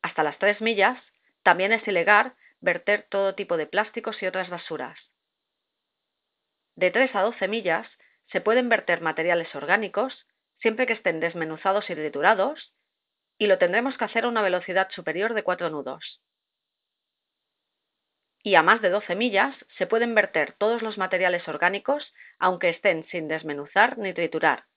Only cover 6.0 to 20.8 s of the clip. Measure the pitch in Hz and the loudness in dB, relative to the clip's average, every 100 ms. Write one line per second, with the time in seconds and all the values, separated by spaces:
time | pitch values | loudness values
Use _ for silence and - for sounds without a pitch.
6 | _ _ _ _ _ _ _ - 180 196 | _ _ _ _ _ _ _ -2 0 2
7 | 247 214 202 233 190 226 190 165 226 _ | 0 0 -2 -2 -4 -2 -2 -2 -4 _
8 | _ _ _ 185 190 240 247 220 - 170 | _ _ _ -2 2 2 4 0 2 0
9 | 165 156 165 170 165 143 147 202 202 - | 0 -2 0 0 -2 -8 0 0 0 -4
10 | 262 - _ _ _ _ 226 220 247 220 | -4 -6 _ _ _ _ -2 0 -2 0
11 | 185 165 165 170 160 156 196 196 208 160 | -2 -2 -4 -4 -6 -2 0 0 -2 -6
12 | 151 143 170 214 196 202 - _ _ _ | -6 2 4 4 2 -2 -16 _ _ _
13 | _ _ _ _ 208 185 180 196 254 254 | _ _ _ _ 2 4 4 2 -2 -4
14 | 220 226 247 233 196 180 - 185 190 - | -4 -2 -2 0 0 -2 -2 -2 -2 -6
15 | 170 160 214 220 196 175 170 151 139 143 | -8 -4 -2 -2 -2 -2 -4 -6 -10 -12
16 | - - _ _ _ _ _ _ _ _ | -16 -20 _ _ _ _ _ _ _ _
17 | _ _ _ _ _ _ _ _ _ _ | _ _ _ _ _ _ _ _ _ _
18 | _ _ _ _ - 180 160 220 208 196 | _ _ _ _ 4 6 8 4 4 0
19 | 208 180 240 196 262 269 - - - 226 | -2 -2 0 2 0 -4 -20 -6 -2 0
20 | 240 220 196 165 139 - 208 233 | 2 2 2 0 -4 -2 -2 0